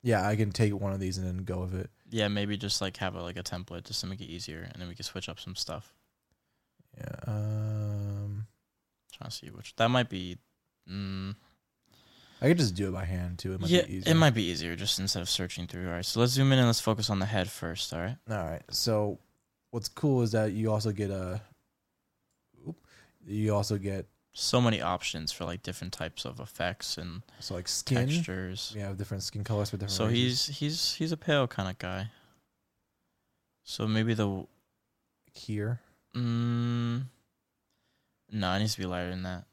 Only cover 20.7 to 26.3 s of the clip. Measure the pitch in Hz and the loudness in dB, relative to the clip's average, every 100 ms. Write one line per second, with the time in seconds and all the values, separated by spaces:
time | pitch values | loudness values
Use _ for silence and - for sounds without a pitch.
20.7 | 107 107 101 101 95 92 101 - _ _ | 2 0 0 -2 -2 -4 -6 -10 _ _
21.7 | _ _ _ _ _ _ _ _ - - | _ _ _ _ _ _ _ _ -16 -14
22.7 | 165 _ - - _ - 104 107 101 - | -14 _ -20 -20 _ -6 0 4 4 2
23.7 | 104 98 98 - _ _ - - 123 120 | 0 0 -4 -8 _ _ -4 4 6 6
24.7 | 104 73 92 - - 76 - 82 90 - | 4 2 0 -2 -4 -6 -4 -6 -6 -8
25.7 | 92 90 - 80 - - | -8 -8 -6 -8 -6 -10